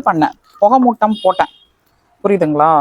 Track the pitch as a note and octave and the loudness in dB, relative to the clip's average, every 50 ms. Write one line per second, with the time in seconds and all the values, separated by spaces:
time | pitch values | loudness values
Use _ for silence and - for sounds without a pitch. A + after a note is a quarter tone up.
0 | C4+ A3 F3+ D#3 D3+ - - _ _ _ _ - G3+ G#3 B3+ C4+ B3 A#3+ A3 - | 0 0 -2 -2 -2 -4 -6 _ _ _ _ -2 0 2 2 2 0 0 0 -2
1 | G#3+ G#3+ G#3+ - - F#3 F#3 F#3 D#3+ - _ _ _ _ _ _ _ _ _ _ | -2 -2 -2 -2 -2 0 0 0 -2 -2 _ _ _ _ _ _ _ _ _ _
2 | _ _ _ _ - G3 G3+ F3+ E3+ D3+ D3 D3 D3+ E3 D#3+ D3 | _ _ _ _ -4 -2 -2 -2 -2 -2 0 0 2 2 2 0